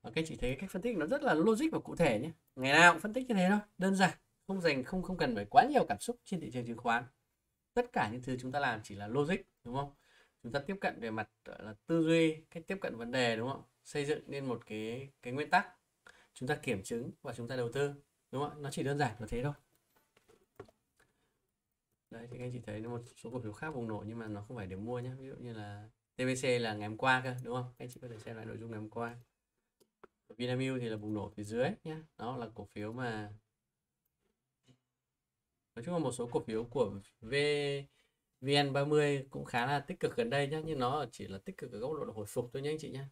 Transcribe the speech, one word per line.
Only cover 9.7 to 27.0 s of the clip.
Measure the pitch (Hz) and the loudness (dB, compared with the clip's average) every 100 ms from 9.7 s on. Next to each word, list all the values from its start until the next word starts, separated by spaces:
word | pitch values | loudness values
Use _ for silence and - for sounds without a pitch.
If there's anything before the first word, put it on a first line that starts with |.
| 131 | -6
không? | 143 - _ _ _ _ | -6 -10 _ _ _ _
Chúng | 120 | -4
ta | - - | -4 -4
tiếp | 196 | -2
cận | 185 - | -2 -2
về | 151 | -4
mặt, | 110 107 _ - | -4 -6 _ -18
gọi | - | -14
là, | 104 110 - | -12 -14 0
tư | 165 | 4
duy, | 160 165 165 156 - | 6 6 6 2 -10
cách | 170 - | -14 -6
tiếp | 196 | -4
cận | - 113 | -4 -6
vấn | 117 | -2
đề | 131 120 113 | 2 2 2
đúng | 120 | -2
không? | 139 - _ | -4 -10 _
Xây | - 147 143 | -6 -4 0
dựng | 151 - | -2 -2
nên | 139 135 | -6 -4
một | 113 - | -4 -4
cái, | 107 110 123 139 _ | -6 -4 -6 -10 _
cái | 123 | -6
nguyên | 127 147 | -4 2
tắc, | 175 202 - _ _ - - _ | 2 2 -12 _ _ -20 -20 _
chúng | - 127 | -8 -2
ta | - | -2
kiểm | - 101 | 0 -2
chứng | 95 117 143 - | -2 -4 -4 -8
và | 139 | -10
chúng | 120 117 | -8 -4
ta | 131 | -2
đầu | 117 | -2
tư | 135 143 139 _ _ _ | 0 0 -2 _ _ _
đúng | 127 | -4
không | 147 | -4
ạ? | 147 | -4
Nó | 139 | -6
chỉ | 151 | -2
đơn | 135 143 | 0 2
giản | 143 107 | 0 0
là | 107 | -4
thế | 117 | -2
thôi. | 135 147 _ _ _ _ _ _ _ - _ _ - _ _ _ _ _ _ _ _ _ _ _ _ _ _ | -2 -4 _ _ _ _ _ _ _ -20 _ _ -20 _ _ _ _ _ _ _ _ _ _ _ _ _ _
Đấy, | 117 120 | -16 -12
thì | 127 | -8
các | |
anh | 123 | -8
chị | 120 | -8
thấy | 107 104 | -8 -6
một | 113 120 120 - | -6 -6 -8 -14
số | 117 | -10
cổ | 123 | -8
phiếu | 110 | -8
khác | 104 156 | -8 -8
bùng | 139 113 | -6 -4
nổ | 107 101 | -4 -6
nhưng | 117 | -8
mà | 110 | -6
nó | 104 | -8
không | 107 123 | -8 -8
phải | 95 | -8
để | 95 | -8
mua | 110 123 | -6 -4
nhé. | 123 131 | -6 -10
Ví | 135 | -12
dụ | - | -12
như | 123 | -12
là | 113 104 104 107 _ _ - | -10 -10 -12 -16 _ _ -2
T | |
V | 127 127 | 0 0
C | 135 123 | 2 2
là | 113 | 2
ngày | 107 104 | -2 -4
hôm | |
qua | 110 | 0